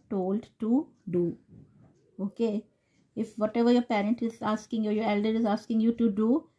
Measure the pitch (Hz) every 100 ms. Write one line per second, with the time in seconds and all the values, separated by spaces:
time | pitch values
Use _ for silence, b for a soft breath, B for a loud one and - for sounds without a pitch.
0 | - 196 180 214 - - 220 262 320 _
1 | - 175 170 - _ - - _ - _
2 | _ - 202 - 226 208 - _ _ _
3 | _ - 214 - 214 233 233 240 240 214
4 | 202 233 233 - 214 214 - 226 214 214
5 | 220 208 220 226 226 214 - 220 226 233
6 | 233 196 220 294 -